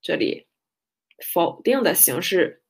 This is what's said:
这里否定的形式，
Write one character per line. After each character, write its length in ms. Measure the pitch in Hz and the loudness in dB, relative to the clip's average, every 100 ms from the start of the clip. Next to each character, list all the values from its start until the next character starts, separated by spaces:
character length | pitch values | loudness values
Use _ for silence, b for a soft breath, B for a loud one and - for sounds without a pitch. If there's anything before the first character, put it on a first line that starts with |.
这 160 | - 160 | -6 -2
里 300 | - - _ _ _ _ _ _ _ _ - | -2 -4 _ _ _ _ _ _ _ _ -4
否 260 | 180 170 - | 0 -2 0
定 200 | - 262 | 0 2
的 120 | 202 | 2
形 280 | - - 131 | 2 0 0
式， 400 | - 185 151 - | -2 0 0 -4